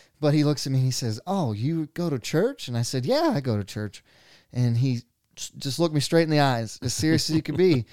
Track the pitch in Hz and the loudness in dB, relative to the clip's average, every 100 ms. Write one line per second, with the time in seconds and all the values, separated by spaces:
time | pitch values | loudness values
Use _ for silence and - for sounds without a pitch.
0 | _ _ 147 151 147 143 139 131 131 127 | _ _ 0 2 2 0 -2 0 0 -2
1 | 117 107 175 196 135 104 135 165 151 - | -4 -6 -4 -2 -2 -2 -2 -4 -6 -4
2 | 175 135 - 156 233 277 - 117 117 131 | -4 -4 -2 0 0 -2 -6 -4 -2 -4
3 | 131 277 330 208 131 104 98 107 104 - | 0 0 2 0 -2 -2 -4 -8 -10 -12
4 | _ _ _ - _ 120 123 117 131 120 | _ _ _ -20 _ -2 0 2 0 -2
5 | - _ _ - - - 143 127 170 151 | -6 _ _ -16 -16 -10 -8 0 0 2
6 | 127 165 160 151 139 120 110 - - - | 2 2 4 4 4 2 -4 -6 -6 -2
7 | 156 156 - 156 151 151 185 139 107 | 2 2 2 0 0 2 4 4 0